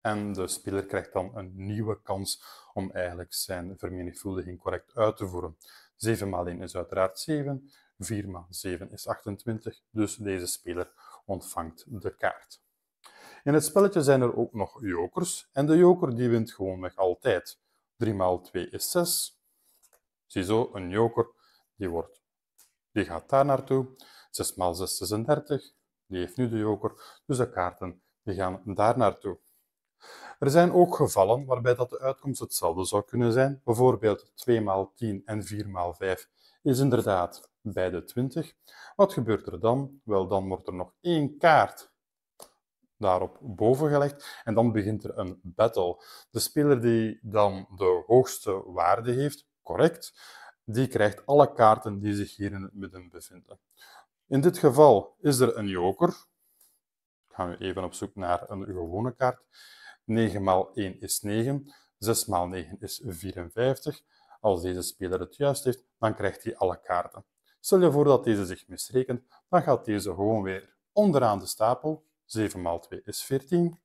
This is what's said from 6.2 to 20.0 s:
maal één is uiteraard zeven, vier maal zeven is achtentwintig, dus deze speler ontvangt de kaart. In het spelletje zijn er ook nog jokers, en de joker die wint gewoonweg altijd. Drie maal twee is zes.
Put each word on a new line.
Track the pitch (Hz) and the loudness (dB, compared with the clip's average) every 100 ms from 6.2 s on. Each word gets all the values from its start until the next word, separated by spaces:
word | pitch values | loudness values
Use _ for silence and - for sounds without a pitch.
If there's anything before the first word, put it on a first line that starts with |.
| 98 | -4
maal | 90 87 | -4 -6
één | 87 | -8
is | 90 92 | -10 -10
uiteraard | 85 95 95 - | -6 0 -2 -2
zeven, | - 151 139 139 - _ _ _ | -6 -4 -4 -8 -10 _ _ _
vier | - 104 101 | -8 -8 -8
maal | 87 87 | -14 -14
zeven | - 98 90 98 | -12 -8 -8 -10
is | 104 - | -14 -10
achtentwintig, | 107 110 98 - 110 110 - _ | -8 -8 -10 -8 -8 -10 -14 _
dus | 107 104 - | -4 -4 -4
deze | 101 92 87 | -6 -6 -6
speler | - 90 87 87 _ - - - | -10 -8 -8 -8 _ -20 -20 -10
ontvangt | 92 - - 82 - - 110 | -10 -8 -10 -10 -14 -16 -10
de | 95 - | -10 -4
kaart. | 95 - _ - _ _ _ _ - - - - | -4 -4 _ -20 _ _ _ _ -20 -20 -20 -6
In | 143 | 2
het | 151 151 | 2 4
spelletje | 202 196 185 | 4 4 4
zijn | 135 135 | 4 4
er | 120 - | 4 0
ook | 120 | -4
nog | 110 95 - | -4 -8 -6
jokers, | 101 87 90 - 175 - _ | -4 -4 -4 -4 -6 -6 _
en | - 147 | -2 4
de | 156 | 8
joker | 180 180 156 117 | 8 6 2 0
die | 123 | 2
wint | 117 110 | 2 0
gewoonweg | - 95 92 90 - | -6 -6 -6 -8 0
altijd. | 95 90 131 92 - - _ _ _ _ | 0 2 0 0 -4 -20 _ _ _ _
Drie | 110 | -4
maal | 98 90 90 | 0 0 0
twee | - 92 90 | -4 -8 -8
is | 101 - | -8 -4
zes. | 175 170 - - _ _ _ _ _ _ _ | -2 0 -2 -6 _ _ _ _ _ _ _